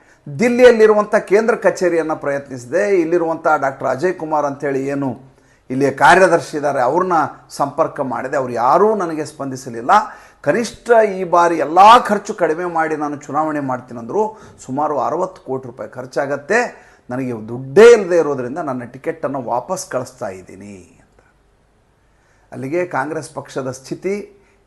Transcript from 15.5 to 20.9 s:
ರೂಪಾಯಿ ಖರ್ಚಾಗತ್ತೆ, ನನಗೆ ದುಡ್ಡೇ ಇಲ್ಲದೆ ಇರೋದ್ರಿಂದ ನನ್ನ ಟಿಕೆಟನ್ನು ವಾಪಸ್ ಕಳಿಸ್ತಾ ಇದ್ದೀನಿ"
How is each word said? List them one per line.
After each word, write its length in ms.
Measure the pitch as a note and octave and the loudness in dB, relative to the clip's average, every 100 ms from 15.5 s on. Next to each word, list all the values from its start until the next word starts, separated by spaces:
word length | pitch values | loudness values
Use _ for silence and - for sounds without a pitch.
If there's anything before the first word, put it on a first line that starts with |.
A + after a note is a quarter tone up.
| C3 C3 | -10 -10
ರೂಪಾಯಿ 240 | A2+ A2 | -14 -16
ಖರ್ಚಾಗತ್ತೆ, 1000 | B2 C3 D#3+ C#3 C#3 C3+ A3 A#3 - - _ - | -14 -10 -6 -4 -6 -2 -2 -2 -8 -20 _ -10
ನನಗೆ 380 | B2+ B2+ A#2 A2 | -8 -6 -8 -8
ದುಡ್ಡೇ 440 | B2 C3+ C#3 A#3 | -12 0 8 10
ಇಲ್ಲದೆ 260 | A#3 F3+ F3 | 10 6 0
ಇರೋದ್ರಿಂದ 400 | D3 C#3 B2 D3+ | 0 -2 -6 -6
ನನ್ನ 260 | D#3 B2+ | -6 -6
ಟಿಕೆಟನ್ನು 580 | A#2+ C3+ E3 D#3+ C#3 C#3 | -8 -12 -10 -6 -6 -6
ವಾಪಸ್ 480 | A2+ A#2+ - F3+ - | -4 -4 -4 -8 -6
ಕಳಿಸ್ತಾ 380 | C3 B2 - G#2+ | -6 -6 -10 -12
ಇದ್ದೀನಿ" 680 | F#2+ F2+ F#2 G2+ G2 E2+ | -12 -16 -20 -18 -18 -20